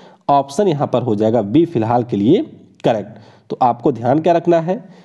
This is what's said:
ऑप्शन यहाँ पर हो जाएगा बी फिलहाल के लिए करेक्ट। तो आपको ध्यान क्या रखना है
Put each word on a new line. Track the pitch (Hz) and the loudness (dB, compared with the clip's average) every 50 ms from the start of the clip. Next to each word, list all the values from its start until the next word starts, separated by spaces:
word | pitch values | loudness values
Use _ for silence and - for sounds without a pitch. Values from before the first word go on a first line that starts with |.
| - - - _ _ - | -20 -20 -20 _ _ 0
ऑप्शन | 143 139 135 139 - - 208 | 0 0 0 -2 -2 -2 0
यहाँ | 190 151 139 143 | 0 0 0 -2
पर | 120 - 120 | -2 -2 -2
हो | 120 123 107 | -2 -2 -2
जाएगा | 101 107 113 113 120 101 | 0 0 0 2 0 0
बी | 98 117 160 170 | 2 2 2 2
फिलहाल | 165 - 117 107 113 120 123 120 | 2 0 -2 -2 0 0 -2 -2
के | 123 - | -2 -2
लिए | 101 101 117 170 254 160 - - - - _ _ _ - | 0 2 2 2 2 0 -4 -12 -20 -20 _ _ _ -2
करेक्ट। | 143 117 107 98 - - - - - - _ _ - | -2 0 -2 -4 -10 -16 -20 -20 -20 -20 _ _ -10
तो | - - | -4 0
आपको | 127 120 117 120 - 156 | 0 0 0 0 -2 -2
ध्यान | 127 113 117 123 135 156 | -2 0 0 0 0 2
क्या | 160 180 170 | 2 2 0
रखना | 170 170 175 175 165 | 2 2 2 0 0
है | 160 175 190 247 - - - - | 0 -2 -6 -6 -10 -16 -20 -20